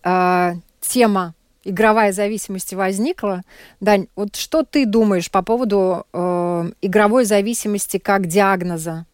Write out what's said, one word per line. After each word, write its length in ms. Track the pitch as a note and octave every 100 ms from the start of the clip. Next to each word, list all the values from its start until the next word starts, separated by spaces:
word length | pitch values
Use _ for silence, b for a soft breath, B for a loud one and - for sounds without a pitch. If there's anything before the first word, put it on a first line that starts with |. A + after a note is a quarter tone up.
а, 520 | F3 F#3 F3+ F3+ F3+ F3 - _
тема 540 | - B3 A3+ G3 F3 - _ _
игровая 480 | - F#3 A3 G#3+ G#3
зависимость 600 | F#3+ G3+ G#3+ - F#3+ -
возникла. 680 | F#3 F#3+ F#3+ B3+ F4+ G3+ F#3 - B B B
Дань, 260 | G3 G3+ G3 -
вот 200 | G#3 -
что 260 | - D#4+
ты 240 | D#4 D4 B3
думаешь 440 | A3 A3 F#3 E3
по 120 | G3
поводу, 640 | F3 A#3 B3 G3+ F#3 F3+ -
э, 580 | E3+ F3+ F3 F3 F3 E3+ -
игровой 440 | G3+ F3+ G#3 A#3+
зависимости 760 | A3+ G#3 G3+ A#3 G#3 G3+ - F#3+
как 280 | - G3 F#3
диагноза? 800 | F3+ G3 F#3 F3 E3+ D#3+ E3 E3